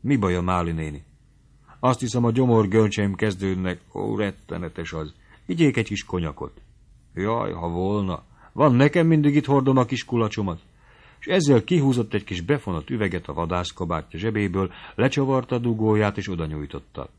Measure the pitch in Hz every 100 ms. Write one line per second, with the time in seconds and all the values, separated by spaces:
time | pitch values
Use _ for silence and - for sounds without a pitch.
0 | 120 139 98 90 87 90 85 82 78 73
1 | - _ _ _ _ _ _ - 127 123
2 | 123 120 120 117 127 113 101 110 107 101
3 | 101 92 107 92 98 92 92 90 _ 98
4 | 101 104 101 - - 85 87 - 82 80
5 | 78 - _ - - 170 151 117 110 101
6 | - 90 82 71 73 - - _ - -
7 | _ - 101 117 104 87 85 85 95 104
8 | 95 87 - - - - 147 123 143 175
9 | 165 156 147 143 143 139 131 131 120 127
10 | - 120 110 - 98 82 _ _ _ -
11 | - - - 185 143 123 - 180 135 123
12 | 104 104 - 90 85 143 - 82 73 120
13 | 101 87 - 73 82 90 87 - 87 82
14 | - 80 110 107 101 92 95 - - -
15 | 127 143 135 131 123 123 117 110 110 107
16 | 104 98 95 87 78 76 71 73 - -
17 | 64